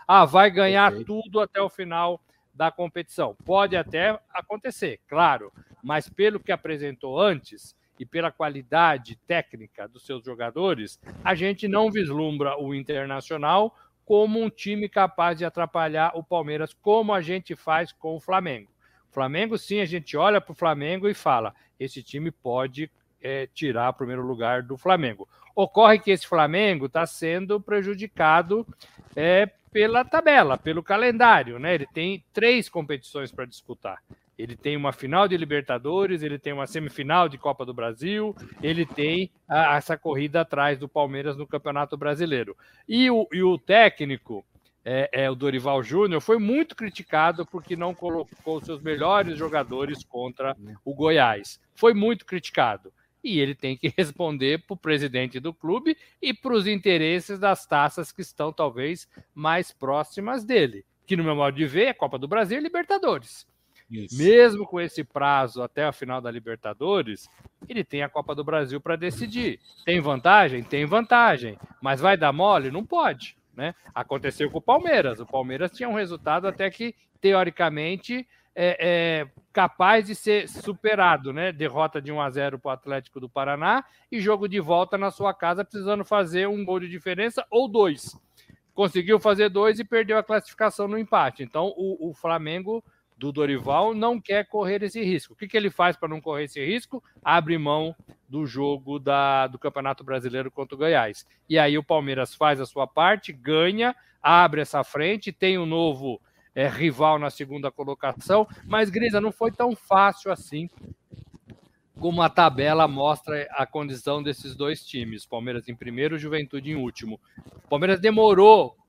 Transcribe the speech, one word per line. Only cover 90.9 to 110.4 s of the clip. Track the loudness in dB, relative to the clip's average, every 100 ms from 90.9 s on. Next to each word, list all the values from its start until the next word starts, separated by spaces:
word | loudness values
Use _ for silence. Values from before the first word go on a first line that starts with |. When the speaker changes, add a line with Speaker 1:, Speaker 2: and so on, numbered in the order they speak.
| -4
Speaker 1:
empate. | 0 2 2 -2
Então, | -8 -4 -4 -4
o, | -6 -6 -10
o |
Flamengo | -6 -4 -4 -4 -8 -8 -10 -10 _ _ _
do | -8
Dorival | -2 0 0 0 2 2
não | 0 -2 -2
quer | -2 -4 -2
correr | -4 -2 -2
esse | -4 -4
risco. | -2 -2 -4
O | _
que | -4
que | -2
ele | -2
faz | 2 0 2
pra | -6
não | -8
correr | -8 -8 -8
esse | -6 -4
risco? | -6 -6 -14 -16 _
Abre | 2 2 2 -2
mão | 0 -2 -2 -8 -20 _ _
do | -8 -6
jogo | -4 -4 -4 -8 -6
da, | 0 2 2 2 0
do | -4
Campeonato | -8 -6 -6 -6
Brasileiro | -6 -6 -4 -6 -8
contra | -10 -12
o | -2
Goiás. | 2 2 2 -6 -20 _ _
E | 4
aí | 4 2
o |
Palmeiras | 0 0 0 -4 -6
faz | 0 2 2
a | -4
sua | -6 -4
parte, | 2 2 2 -4
ganha, | -12 -2 2 2 0 -2 -4 _ _
abre | 2 6 6 2
essa | -4 -4
frente, | -4 -4 -4 -4 -8
tem | -2 -2 0
um | -2
novo, | 0 0 -2 -6 -10 _ _ _ -4
é, | -4
rival | 0 -2 2 2 2
na | -2
segunda | -8 -12 -8 -10
colocação. | -8 -10 -6 -6 -6 0 2 2 -6 -4
Mas, | -2 0
Grisa, | 0 -2 -2
não | -4
foi | -4 -4
tão | -2 -4 -4
fácil | 2 4 4 2 -6
assim | -8